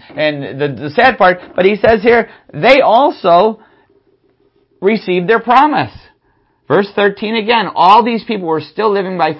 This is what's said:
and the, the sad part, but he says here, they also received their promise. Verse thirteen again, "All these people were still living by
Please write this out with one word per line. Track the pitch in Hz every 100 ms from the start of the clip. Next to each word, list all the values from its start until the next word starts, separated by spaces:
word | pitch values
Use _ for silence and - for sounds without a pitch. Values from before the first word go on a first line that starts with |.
| -
and | 151 151 143 113 135
the, | 147 113
the | 143
sad | 185 254 226
part, | 185 180 - -
but | 185
he | 208
says | 226 226
here, | 226 233 220 - _
they | 147 208 269
also | - 226 294 - 180 175 220 214 _ _ _ _ _ _ _ _ _ _ _ _
received | 190 220 - 180 175
their | 226
promise. | 226 262 302 220 120 - - _ _ _ _ _ -
Verse | 165 202 -
thirteen | 202 196 214 226
again, | 208 233 180 -
"All | 175 214
these | 220 226
people | - 208 170
were | 156
still | - - 214
living | 202 185 180
by | 156